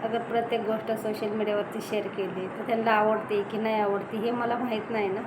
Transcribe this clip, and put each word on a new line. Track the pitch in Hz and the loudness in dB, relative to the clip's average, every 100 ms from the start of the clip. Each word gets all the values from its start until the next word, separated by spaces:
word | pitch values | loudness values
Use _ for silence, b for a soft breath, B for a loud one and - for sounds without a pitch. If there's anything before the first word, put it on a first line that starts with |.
अगर | 226 226 | -2 -2
प्रत्येक | - 233 226 233 208 | 0 -2 0 -2 0
गोष्ट | 220 - | -2 -2
सोशल | 220 214 214 214 | -2 -2 -2 -2
मीडियावरती | 214 208 208 - 226 | 0 0 0 -2 -6
शेअर | - 214 202 | -2 -2 -2
केली | - 185 180 185 | -4 -4 -4 -6
तर | - 214 | -6 0
त्यांना | 226 226 | 2 6
आवडते | 214 214 214 - 208 202 | 6 6 4 2 0 0
की | 214 | -2
नाही | 220 220 | 0 2
आवडते | 208 202 190 220 | 2 0 -2 -2
हे | 233 | 0
मला | 240 233 233 | 0 0 0
माहीत | 247 214 214 | 0 -2 -2
नाही | 226 196 | -2 0
ना. | 196 | -2